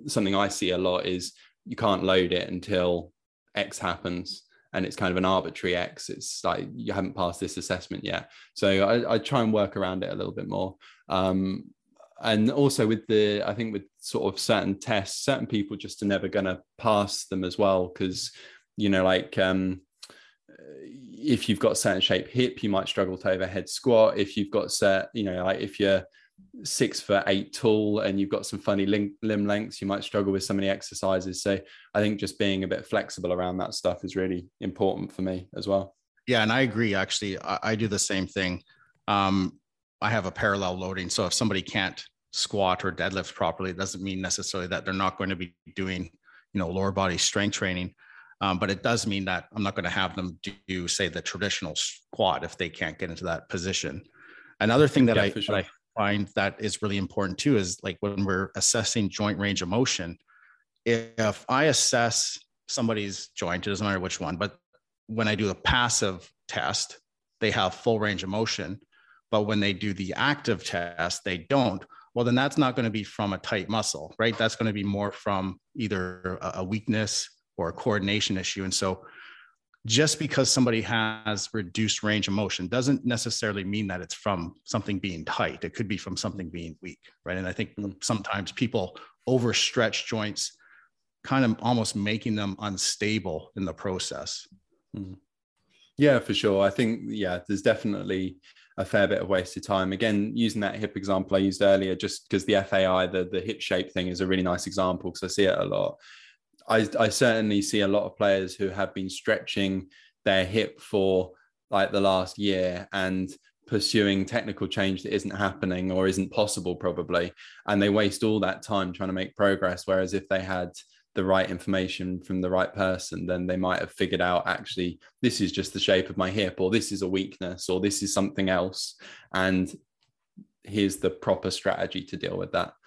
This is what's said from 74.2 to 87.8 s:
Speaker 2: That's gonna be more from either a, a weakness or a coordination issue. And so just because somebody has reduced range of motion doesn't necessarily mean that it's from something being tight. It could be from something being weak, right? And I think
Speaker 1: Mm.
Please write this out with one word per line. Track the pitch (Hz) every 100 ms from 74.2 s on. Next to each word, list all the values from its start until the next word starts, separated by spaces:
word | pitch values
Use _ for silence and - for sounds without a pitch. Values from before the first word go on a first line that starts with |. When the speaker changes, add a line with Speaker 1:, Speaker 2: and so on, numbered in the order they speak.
| 113 110
Speaker 2:
That's | 113 -
gonna | 110
be | 104
more | 101 101 101
from | - 107 98 95 92 _ -
either | 107 98 90 90 92 92
a, | 92 87
a |
weakness | 92 107 - 110 107 - - _ _ -
or | 82
a |
coordination | - 127 104 98 104 - 95
issue. | 90 -
And | 95
so | 92 98 92 - - - - - _ _ _ 113
just | 117 151 -
because | 147 - 127
somebody | 135 123 113
has | 110 117 110 110 110 101 -
reduced | 113 90 110 107 -
range | 107 107 95
of |
motion | 98 101 - 90
doesn't | 120 127 131 123
necessarily | 117 117 - 107 101
mean | 92 104 101
that | 90
it's | 90 -
from | 107 95 85 -
something | - 117 101 98
being | 98 82 76
tight. | - 90 65
It | 82 -
could | 104
be | 95
from | - 90
something | 104 98 85
being | 85 82 78
weak, | 92 - - _
right? | - 92
And | 92
I |
think | 92 107
Speaker 1:
Mm. | -